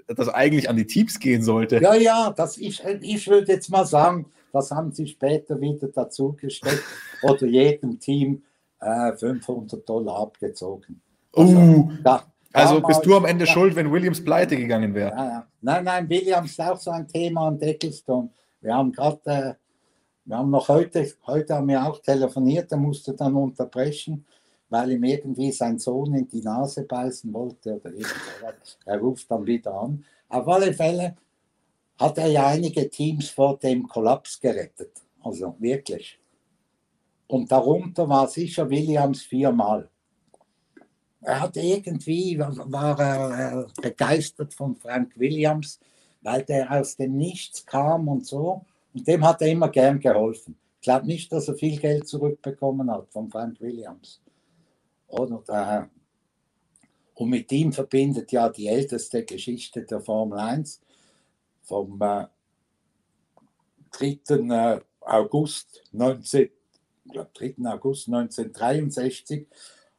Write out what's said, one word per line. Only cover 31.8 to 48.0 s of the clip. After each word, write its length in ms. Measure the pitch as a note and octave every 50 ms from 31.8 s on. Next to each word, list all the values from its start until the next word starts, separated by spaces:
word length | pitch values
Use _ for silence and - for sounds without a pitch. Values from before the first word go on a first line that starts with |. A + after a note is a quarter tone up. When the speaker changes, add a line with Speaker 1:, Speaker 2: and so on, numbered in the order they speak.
| _ _ _ -
Speaker 2:
hat 200 | - D#3+ D#3 D#3+
er 100 | D#3+ D#3+
ja 200 | D3+ C#3+ C3+ C#3
einige 420 | D3 D#3+ F3 E3+ F3 D#3 C3+ -
Teams 400 | - - D3 D#3 D#3+ D3 C#3+ -
vor 280 | - - C#3 C#3 C#3 -
dem 280 | - C3 B2+ B2 A2+ -
Kollaps 520 | - A2+ A2 A2+ C3+ C#3 - - - -
gerettet. 520 | - B2 G#2+ G2 E2+ - _ - - - - - _ _ _ _
Also 340 | - A#2 G2 E2 F#2 F2+ E2+ -
wirklich. 600 | A2 A#2+ C3+ C#3 - - F#2+ - - - - _ _ _ _ _ _ _ _ _ _ _ _ _ _ _ _ _ _ _ _ _ _ -
Und 240 | C3+ B2+ A2+ -
darunter 560 | C3 C3 B2 C3 D#3 F3 F3+ F3 - - E3+ D3
war 200 | C#3 C3+ C3+ C3
sicher 420 | - D#3+ F3 E3+ - - D#3 B2+
Williams 540 | C#3 D3 D3+ D#3 D3+ D3 C#3+ C#3 C3+ - -
viermal. 680 | - A#2+ C3 C#3 C3+ A#2+ A#2 G#2 G#2 G#2+ G2+ - - _ _ _ _ _ _ _ _ _ _ _ _ _ _ _ _ _ - _ _ _ _ _ _ _ _
Er 200 | - - B2+ C3+
hat 160 | D3 - - -
irgendwie, 840 | E3+ F3 F#3+ G3+ G3 F3 E3 C#3+ - D#3 D#3+ F3 F#3 F#3 E3+ D3
war, 320 | D3 C#3+ C#3 - - C#3
war 280 | C3 C#3 D3 D3 C#3+ C#3
er, 600 | C#3+ C#3 C3+ C3+ C3+ C3 B2 B2 C3 B2+ B2 B2+
äh, 220 | B2+ - - -
begeistert 720 | - A#2+ - - C3 - D3 D#3+ D3+ - - - D3+ D3 -
von 220 | - C#3 C3+ A#2+
Frank 420 | - - A#2 B2 B2+ B2 B2 - A2+
Williams, 600 | B2+ C#3+ D#3 D#3 D3+ D3+ D3+ D#3 D3+ - - - _ _ _ _ _ _ _ _
weil 220 | - - B2 C3+ C3+
der 280 | - C#3+ C3+ C3 C3
aus 240 | C#3+ C#3+ C#3 - -
dem 220 | - C3+ C3 C3+ C#3
Nichts 480 | D#3 F3+ F3+ F3+ - - - - -
kam 420 | - - C3+ C#3+ D3+ E3 E3+